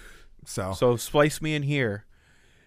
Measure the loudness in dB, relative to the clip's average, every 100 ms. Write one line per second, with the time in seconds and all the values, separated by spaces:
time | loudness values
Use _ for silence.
0 | -20 -20 -20 -20 -14 -8 -6 0 2 2
1 | 0 2 2 2 -4 -2 0 0 0 -4
2 | -10 -20 _ _ _ _